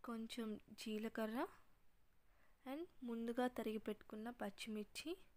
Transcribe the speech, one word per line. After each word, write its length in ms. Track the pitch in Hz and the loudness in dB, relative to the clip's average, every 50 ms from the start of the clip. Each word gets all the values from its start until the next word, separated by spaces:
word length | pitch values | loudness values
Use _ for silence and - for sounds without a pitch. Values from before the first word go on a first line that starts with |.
| - | -2
కొంచెం 400 | 254 233 226 226 226 - 247 226 220 208 - - - 214 - | -2 -2 -2 -2 -2 0 0 2 0 0 -2 -4 -12 -12 -4
జీలకర్ర 600 | - 226 214 208 220 226 - - 220 214 220 254 330 - - - - - - - - - - - - - - - - - - - - - - - - 262 | 0 2 2 2 2 2 2 2 2 4 4 2 2 0 -2 -14 -18 -20 -20 -20 -20 -20 -20 -20 -20 -20 -20 -20 -20 -20 -20 -20 -20 -20 -20 -14 -6 -4
and 160 | 269 302 349 - - - 262 233 | -4 -4 -4 -6 -8 -6 -2 -2
ముందుగా 360 | 233 226 226 233 233 254 247 247 - - | 0 2 2 4 6 6 6 6 4 2
తరిగి 220 | 220 220 214 220 - - | 2 2 2 2 2 0
పెట్టుకున్న 420 | 208 - - - - 214 214 240 240 - | -2 -2 -4 -8 -6 -4 -4 -4 -2 -2
పచ్చిమిర్చి 720 | 214 202 - - - 226 214 214 208 - - - - - 359 - - - - | -2 -2 -2 -2 -4 -2 0 -2 -2 -2 -6 -6 -4 -4 -4 -4 -6 -20 -20